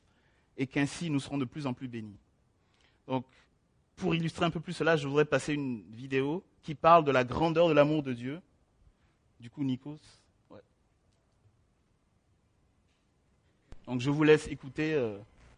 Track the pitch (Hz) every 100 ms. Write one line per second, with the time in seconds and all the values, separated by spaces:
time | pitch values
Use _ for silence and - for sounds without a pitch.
0 | _ _ _ _ _ - 135 151 143 -
1 | 175 143 - 143 127 156 139 123 131 117
2 | 107 101 _ _ _ _ _ _ _ _
3 | - 131 127 _ _ _ _ _ _ -
4 | 185 165 165 - 170 165 170 170 160 165
5 | 143 143 151 139 - 147 139 117 87 110
6 | 135 135 139 170 - _ - 147 165 170
7 | 147 131 123 123 165 160 170 147 147 156
8 | 135 120 123 165 - _ _ _ _ _
9 | _ _ _ _ 120 - 135 127 143 151
10 | - - _ _ _ - - _ _ _
11 | _ _ _ _ _ _ _ _ _ _
12 | _ _ _ _ _ _ _ _ _ _
13 | _ _ _ _ _ _ _ - - 123
14 | 131 147 151 151 - 139 139 127 156 156
15 | 117 101 113 _ -